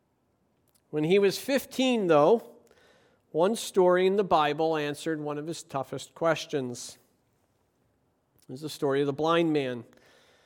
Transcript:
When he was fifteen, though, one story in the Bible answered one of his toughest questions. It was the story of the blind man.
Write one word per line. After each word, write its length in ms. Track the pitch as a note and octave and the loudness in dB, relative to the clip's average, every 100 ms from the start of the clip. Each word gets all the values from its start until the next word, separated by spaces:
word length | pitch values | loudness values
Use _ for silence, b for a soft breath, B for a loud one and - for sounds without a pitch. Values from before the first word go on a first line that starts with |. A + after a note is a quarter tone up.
| _ _ _ _ _ _ _ _ _ | _ _ _ _ _ _ _ _ _
When 160 | D3+ D#3 | -4 2
he 120 | G3+ | 4
was 200 | G3 - | 2 0
fifteen, 680 | - C4+ - - C4 A#3 F3+ | -2 -4 -2 -2 0 2 4
though, 360 | D3+ D#3 A3+ - - _ b b b b b b | 4 6 4 0 -20 _ b b b b b b
one 240 | D#3 F#3 A3+ | 0 0 -2
story 500 | - G3 F3+ F3+ F#3+ | -4 2 4 4 2
in 120 | G3 | 2
the 60 | |
Bible 520 | F#3 E3+ D3 D3 D#3+ D#3 | 2 2 2 0 -2 -2
answered 460 | D3 D3 D#3+ D#3 | -4 -6 -6 -6
one 160 | D3 D3 | -6 -8
of 100 | D#3 | -10
his 160 | D#3+ | -12
toughest 500 | - C#3 C3 C#3 - | -8 -8 -8 -10 -12
questions. 840 | - E3 D3+ - C#3+ B2 A#2+ - - _ _ _ _ _ _ _ _ _ _ _ _ _ _ - | -4 -2 -2 -4 -6 -6 -10 -14 -20 _ _ _ _ _ _ _ _ _ _ _ _ _ _ -18
It 40 | |
was 100 | C3+ | -14
the 80 | D3+ | -14
story 320 | - C#3+ C3+ | -4 -2 0
of 60 | C#3+ | 0
the 60 | |
blind 380 | C#3 D#3+ E3+ E3 | -2 2 2 2
man. 340 | D3+ C3 A#2+ A2+ _ b b b b | 0 -2 -6 -12 _ b b b b